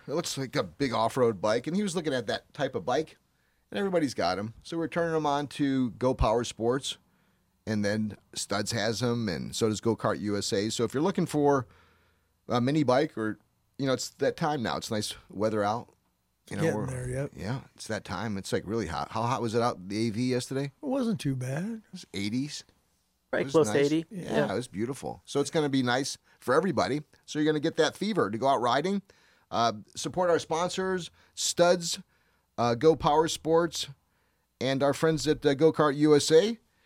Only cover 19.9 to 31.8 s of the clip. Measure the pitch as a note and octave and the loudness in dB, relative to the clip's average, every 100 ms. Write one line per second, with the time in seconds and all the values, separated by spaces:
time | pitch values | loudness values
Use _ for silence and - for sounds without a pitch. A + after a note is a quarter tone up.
19.9 | G#2 A#2 G#2 B2+ B2 - C3+ C#3 - C#4+ | -4 -2 -2 -2 -2 -4 -6 -6 -8 -6
20.9 | C4+ A#3 F#3 C#3+ C3+ B2+ C#3 G3+ A3+ - | -2 -2 -2 -2 -4 -4 -6 -6 -10 -14
21.9 | F#3 - F#2 G2+ B2 D3 - - _ _ | -20 -12 -6 -4 -4 -4 -10 -16 _ _
22.9 | _ _ _ _ - C3+ D#3+ C#3 D3 C#3+ | _ _ _ _ -4 2 2 4 2 2
23.9 | D#3 E3 G3 - A2 D3 G2+ B2+ F2+ A#2 | 0 -2 -10 -4 0 0 -2 -6 -6 -6
24.9 | C#3 C2+ A1+ - C#3 C#3 E3 D3 C3+ B2 | -6 -10 -12 -6 -2 0 0 0 2 2
25.9 | B2 C#3 - _ _ - C#3 F#3 A#2 F#2+ | 0 -2 -8 _ _ 2 2 4 2 0
26.9 | C#3+ - _ - D3+ D#3 D#3 D#3 D#3 D3 | -2 -6 _ -10 -2 0 2 -2 2 0
27.9 | - G3+ F#3 G#2 A2 C3+ C3 A#2+ A#2 F3+ | 0 -2 0 0 0 2 2 2 2 0
28.9 | G3+ - _ _ _ _ G#2 A#2 G#2+ - | -4 -6 _ _ _ _ 0 0 0 -10
29.9 | - D#3 E3+ F3+ D#3+ - D#3+ F3+ - F#3+ | -10 -6 -2 2 2 0 -2 -2 -2 -2
30.9 | F#3 E3 - _ - - - F3 F3+ | -4 -6 -16 _ -6 -4 2 4 4